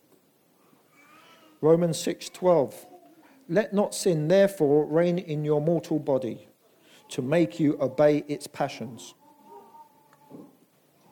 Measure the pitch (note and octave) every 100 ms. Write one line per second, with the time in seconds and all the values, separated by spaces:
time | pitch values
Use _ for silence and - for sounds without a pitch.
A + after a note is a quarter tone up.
0 | _ _ _ _ _ _ _ _ _ _
1 | - - - - - _ D3+ E3 F3 D#3+
2 | A3 - - - F3+ E3 B2+ - - -
3 | - _ - _ - E3+ A3 G3 G3+ -
4 | G3 D#3+ D3+ G3 G3 G3 D3 D3 D3 D#3
5 | F3 F3 E3 D3+ D3+ D3 D3+ E3 - D#3
6 | D3 C3 A2+ G#2+ - _ _ _ _ -
7 | - - B2+ E3+ D#3+ - D3 D3+ C3+ -
8 | D3+ D3 - D3 - - C#3 - A2+ A2+
9 | - - _ _ - - - - - _
10 | _ _ - - - _ _ _ _ _
11 | _